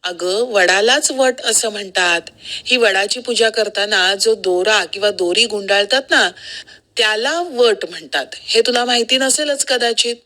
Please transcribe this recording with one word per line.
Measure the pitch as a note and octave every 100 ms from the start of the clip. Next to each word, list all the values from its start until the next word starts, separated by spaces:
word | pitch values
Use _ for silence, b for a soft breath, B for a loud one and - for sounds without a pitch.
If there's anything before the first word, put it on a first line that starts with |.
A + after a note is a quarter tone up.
अगं, | F3+ F3 F3 G3 B3
वडालाच | G3+ F3+ F#3 G#3+ C#4 D4+
वट | C4 C4 B3
असं | A#3+ A3 A3+
म्हणतात. | G#3 G3 F#3 F3+ E3+ - _
ही | - - - B3
वडाची | A3+ F#3+ G3+ B3+
पूजा | A#3+ A#3 A3+
करताना | A3 G#3 G#3 G#3 G#3 F#3 G3
जो | G#3 A3
दोरा | F#3+ F3+ F#3 G#3+ E3+
किंवा | G3+ G#3
दोरी | G3+ F3 F#3+ A#3
गुंडाळतात | G#3 G3 G3+ G3+ B3+ C4+
ना, | D4+ F#3 - B B B B _ -
त्याला | A3 G#3+ B3+ E4
वट | F4 B3 A#3+ G3+ E3+
म्हणतात. | F3 D3 C#3+ C3 -
हे | - A3+
तुला | A#3+ A#3+ B3
माहिती | A#3+ A#3 C4
नसेलच | C4+ C4 D4+ C4+ -
कदाचित. | B3+ A#3 A#3 A#3+ A#3+